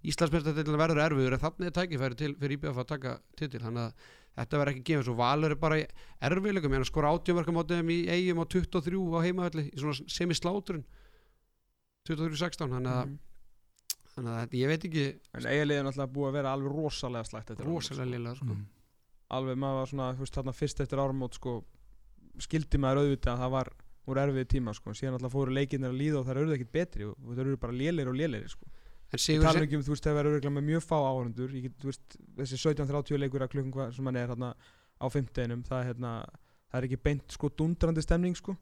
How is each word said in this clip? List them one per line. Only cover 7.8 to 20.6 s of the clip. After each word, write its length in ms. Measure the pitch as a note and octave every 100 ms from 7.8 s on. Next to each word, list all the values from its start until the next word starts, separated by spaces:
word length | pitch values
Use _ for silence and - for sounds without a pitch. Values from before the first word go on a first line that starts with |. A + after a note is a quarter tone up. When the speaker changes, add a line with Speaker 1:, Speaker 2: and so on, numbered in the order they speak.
| E3
Speaker 1:
í 60 | E3+ F3
Eyjum 300 | F3 F3+ E3
á 40 | E3
tuttugu 320 | F#3 E3+ F#3
og 60 | D#3+
þrjú 160 | F#3+ F3+
á 60 | E3
heimavelli, 460 | E3+ F#3 F3 D#3+ C#3+
í 80 | C3+
svona 300 | D3 C#3 D#3 -
semi-slátrun. 680 | F3 D#3+ F3 G3+ G3+ E3+ - - - - _ _ _ _ _ _ _ _ -
Tuttugu 220 | D#3 D#3+
og 60 |
þrjú 80 | D3+
sextán, 300 | F3 - D3 B2+
þannig 160 | B2+
að 140 | B2+ C3
Speaker 2:
Mhm. 100 | C#3 - - - - _ _ _ - - -
Speaker 1:
þannig 160 | A#2+
að 100 | A#2
þetta, 160 | A#2 B2+
ég 80 | C3+
veit 160 | D#3+ E3+
ekki 200 | D#3+ C#3 - -
Speaker 2:
En 100 | A#2+ B2
Eyjaliðið 340 | C#3+ D3 C#3+
er 40 |
náttúrulega 300 | C#3 C3+ C3+ C3+
búið 120 | C#3
að 40 |
vera 180 | C#3+ C3+
alveg 180 | C#3 C#3
rosalega 520 | D3 D3+ - B2+ A#2+ A2
slægt 240 | A2 G#2+
eftir 140 | A2 C3+
áramót, 100 | E3
Speaker 1:
Rosalega 300 | - C#3 B2+
Speaker 2:
sko. 60 |
Speaker 1:
lélega, 240 | B2 A#2 B2+
sko. 100 | C3
Speaker 3:
Mhm. 200 | G#2 G2+ - _ _ _ - _
Speaker 2:
Alveg, 260 | C3 C3 B2+
maður 220 | C#3 C3+
var 80 | C3
svona, 260 | C#3 B2+ C3
þú 40 |
veist, 160 | C3+ C#3
þarna 180 | C3
fyrst 260 | B2